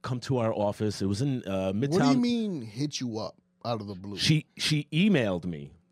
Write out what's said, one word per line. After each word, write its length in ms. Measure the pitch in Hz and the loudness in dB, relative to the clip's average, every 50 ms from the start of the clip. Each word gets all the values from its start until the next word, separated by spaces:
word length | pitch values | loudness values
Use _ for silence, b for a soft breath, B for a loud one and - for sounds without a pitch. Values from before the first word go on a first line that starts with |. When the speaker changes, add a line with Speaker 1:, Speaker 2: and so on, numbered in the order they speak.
Speaker 1:
come 180 | - - 127 123 | -6 -6 -6 -4
to 180 | - - 135 123 | -2 -2 0 0
our 140 | 113 110 110 | 2 0 0
office." 480 | 104 104 104 101 - 110 107 101 - | 0 0 0 0 0 -2 -2 0 0
It 40 | 98 | 0
was 160 | 98 101 98 | 0 0 0
in, 200 | 135 147 131 123 - | 0 0 0 -2 -2
uh, 240 | 92 95 95 95 95 95 | -4 -2 -2 0 0 0
Midtown. 180 | 104 131 139 | 0 0 2
Speaker 2:
What 100 | 156 185 | 2 4
do 80 | - 262 | 4 6
you 60 | 269 | 6
mean, 440 | 247 240 240 240 233 220 208 180 143 113 | 4 4 2 0 0 -2 -2 -4 -6 -8
hit 360 | 110 101 117 147 151 - - | -8 -6 -4 -4 -4 -4 -4
you 180 | 131 120 107 110 | -6 -6 -4 -6
up 180 | 104 92 - _ _ _ _ _ - | -6 -8 -10 _ _ _ _ _ -6
out 160 | 120 120 110 | -4 -4 -4
of 80 | 104 | -4
the 80 | 104 101 | -8 -10
blue? 220 | 90 98 101 101 | -10 -10 -10 -6
Speaker 1:
She, 280 | 87 - - 156 151 - _ _ | 0 2 4 4 4 2 _ _
she 320 | - - - 156 147 147 - | -6 -2 0 0 0 -2 0
emailed 540 | - 156 190 214 196 143 117 101 92 87 80 | 0 2 4 6 6 4 4 2 0 -2 -2
me 260 | 90 82 73 71 69 - - _ _ | -6 -6 -8 -10 -14 -18 -20 _ _